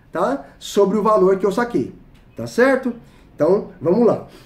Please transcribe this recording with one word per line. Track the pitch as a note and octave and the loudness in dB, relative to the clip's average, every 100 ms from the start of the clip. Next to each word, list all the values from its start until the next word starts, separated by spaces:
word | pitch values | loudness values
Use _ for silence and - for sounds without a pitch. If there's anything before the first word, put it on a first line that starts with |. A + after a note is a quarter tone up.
| _ | _
tá? | D#3+ G#3 C#4 - - | -4 -4 -4 -10 -20
Sobre | - - G3 G#3+ | -6 0 2 2
o | |
valor | G#3 G#3+ F#3 F#3+ | 2 4 4 2
que | G3+ | 0
eu | |
saquei, | F#3+ A#3+ D#3+ G#2+ - - - - - | -2 -2 -4 -6 -10 -20 -20 -20 -14
tá | A#2 | -8
certo? | - C4 C4 C4 - - - - - | 0 2 2 -2 -10 -18 -20 -20 -2
Então, | D3+ G3+ - - | 0 0 -2 -6
vamos | D3 G3+ A3+ | -2 2 2
lá. | C#3+ - - | 0 -8 -20